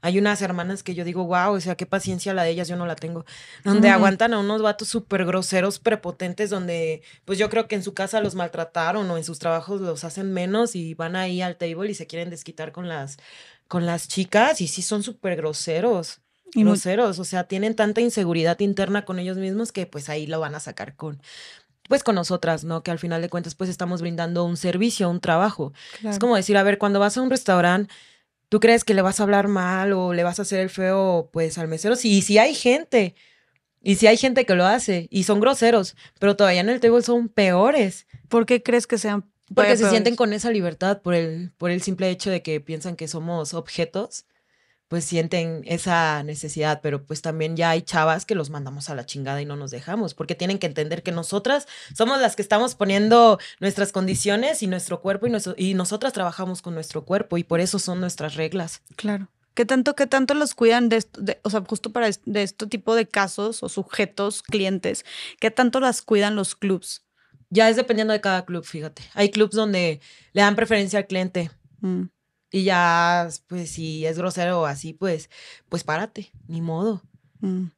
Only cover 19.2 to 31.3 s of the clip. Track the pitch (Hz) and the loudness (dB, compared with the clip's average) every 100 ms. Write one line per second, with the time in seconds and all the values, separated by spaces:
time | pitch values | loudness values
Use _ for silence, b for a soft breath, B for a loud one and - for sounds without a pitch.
19.2 | 180 190 190 196 226 - 175 151 143 151 | -6 -6 -4 -4 -6 -6 -8 -8 -8 -8
20.2 | 151 160 151 151 143 - 101 139 156 143 | -6 -4 -6 -8 -12 -12 -12 -10 -12 -12
21.2 | B B B B B _ _ 269 254 202 | B B B B B _ _ 0 2 -2
22.2 | 170 180 165 160 156 165 165 170 175 165 | 0 -2 0 -2 -2 -8 -6 -6 -4 -4
23.2 | 170 175 165 - 185 175 175 175 170 170 | -4 -6 -8 -8 -8 -4 -4 -4 -4 -4
24.2 | 170 175 175 175 180 175 226 - 180 175 | -4 -2 -2 -2 -2 0 0 0 -2 0
25.2 | - 165 202 - 139 B B B 220 202 | 2 2 2 0 -8 B B B -8 -2
26.2 | 240 226 190 202 196 202 202 202 202 208 | 2 2 4 4 4 4 2 4 2 2
27.2 | 262 254 - 185 175 185 208 B B B | 0 0 2 4 6 4 0 B B B
28.2 | B _ _ 214 220 233 - 196 190 190 | B _ _ 4 6 6 4 2 2 2
29.2 | 208 202 202 202 180 185 190 196 180 175 | 2 2 2 0 0 0 0 0 0 0
30.2 | 175 175 196 196 185 185 185 190 190 175 | 0 -2 -4 -2 -2 -2 0 2 2 2
31.2 | 165 | 0